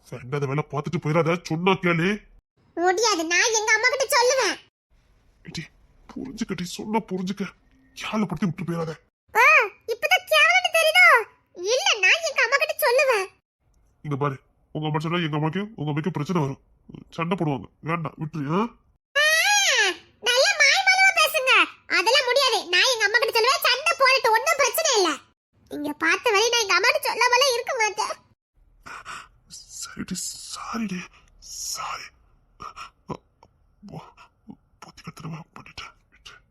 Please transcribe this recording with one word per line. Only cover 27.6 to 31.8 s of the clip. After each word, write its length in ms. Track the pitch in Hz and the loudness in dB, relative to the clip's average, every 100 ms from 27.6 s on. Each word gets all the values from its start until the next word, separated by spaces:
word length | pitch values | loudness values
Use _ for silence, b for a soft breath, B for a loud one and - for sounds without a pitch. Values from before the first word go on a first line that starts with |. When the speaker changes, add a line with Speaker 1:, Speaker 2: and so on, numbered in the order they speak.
| 480 523 | -2 -2
Speaker 2:
மாட்டேன். 340 | 427 381 381 - _ _ _ _ _ _ - B B B B _ _ - - - | -2 -2 -6 -6 _ _ _ _ _ _ -20 B B B B _ _ -20 -20 -16
Speaker 1:
சரிடி, 320 | - - - 185 - - - | -14 -12 -10 -8 -8 -12 -14
சாரிடி, 480 | - - 233 220 180 - b b _ - - - | -14 -10 -6 -6 -6 -10 b b _ -18 -12 -10
சாரி. 360 | - | -8